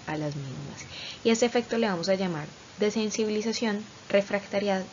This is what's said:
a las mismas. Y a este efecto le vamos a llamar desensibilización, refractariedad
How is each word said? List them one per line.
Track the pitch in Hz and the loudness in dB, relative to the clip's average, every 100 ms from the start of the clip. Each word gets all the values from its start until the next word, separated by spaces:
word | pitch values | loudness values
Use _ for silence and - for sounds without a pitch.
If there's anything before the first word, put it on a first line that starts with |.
| - | -6
a | 156 | -4
las | 151 147 | -2 -4
mismas. | 135 131 139 - - - - - | -6 -8 -10 -12 -12 -12 -12 -2
Y | 233 | 2
a | |
este | 226 240 | 4 4
efecto | 240 233 233 | 2 0 2
le | 226 | 2
vamos | 180 170 | 2 2
a | 190 | 2
llamar | 190 160 156 - - - | 2 -2 -6 -12 -18 -2
desensibilización, | 208 214 214 208 214 214 220 214 233 202 214 - - | 0 2 0 0 0 0 0 0 0 0 -4 -14 2
refractariedad | 202 196 202 196 202 202 190 180 | 2 4 -2 -2 0 2 0 -2